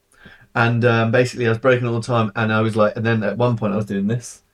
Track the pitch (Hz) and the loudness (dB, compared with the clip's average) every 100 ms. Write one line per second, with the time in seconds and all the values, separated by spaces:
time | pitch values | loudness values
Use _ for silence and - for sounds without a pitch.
0 | _ _ - - _ 123 117 120 120 113 | _ _ -20 -20 _ -2 0 2 2 2
1 | 113 127 123 120 117 113 131 127 120 117 | 2 2 0 0 -2 0 2 2 0 -4
2 | 110 120 107 117 110 110 110 107 104 120 | -2 0 0 -2 0 0 0 2 2 0
3 | 113 113 104 101 123 117 107 101 101 98 | 0 0 -2 0 0 0 -2 -2 -4 -2
4 | 101 120 - - _ | -2 -4 -6 -20 _